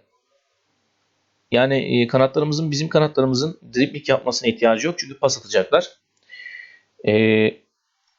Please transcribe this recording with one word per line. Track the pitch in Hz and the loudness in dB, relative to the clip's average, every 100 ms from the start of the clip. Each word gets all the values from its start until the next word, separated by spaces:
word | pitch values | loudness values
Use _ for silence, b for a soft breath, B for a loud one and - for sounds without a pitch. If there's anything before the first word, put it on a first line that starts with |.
| _ _ _ _ _ _ _ _ _ _ _ _ _ _ - | _ _ _ _ _ _ _ _ _ _ _ _ _ _ -2
yani, | 120 135 135 - 123 | 0 2 0 0 0
e, | 117 | 2
kanatlarımızın, | 131 135 156 151 147 160 | 2 2 0 -2 -2 -4
bizim | 139 156 | -4 0
kanatlarımızın | 156 151 135 131 127 156 - - | 0 0 0 0 0 -4 -8 -6
dribling | 120 143 147 - | -2 -2 -2 -2
yapmasına | 131 123 120 120 | -2 -2 -4 -2
ihtiyacı | 113 117 110 156 | 2 2 2 -2
yok. | 170 | -6
Çünkü | 135 135 | -10 -2
pas | 139 - | -2 -2
atacaklar. | - 98 92 160 - - _ _ B B B B B B B _ - | -2 -2 2 0 0 -10 _ _ B B B B B B B _ 0
E, | 107 110 110 110 - _ _ _ _ _ | 2 4 4 2 -2 _ _ _ _ _